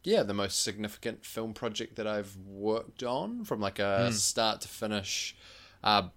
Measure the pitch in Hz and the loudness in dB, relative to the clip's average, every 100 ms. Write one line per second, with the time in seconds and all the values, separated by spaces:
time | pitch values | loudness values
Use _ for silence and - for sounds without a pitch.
0 | - 214 110 101 98 - - 104 107 - | 2 2 4 2 0 0 -2 -2 -4 -4
1 | 120 110 - - 113 107 120 107 113 - | -6 -6 -8 -6 -6 -2 -4 -4 -8 -4
2 | 107 107 98 95 95 98 104 110 - - | -2 -2 -4 -10 -14 -4 2 2 0 -6
3 | 123 127 190 240 214 113 101 - 101 98 | -2 -2 -2 -6 -4 0 0 2 2 4
4 | 98 110 - - 110 110 - - 110 104 | 4 2 0 4 2 2 -4 -6 -2 -2
5 | 95 - - - - - - - - 104 | -2 -4 -4 -8 -18 -20 -20 -2 4 6
6 | 92 | 4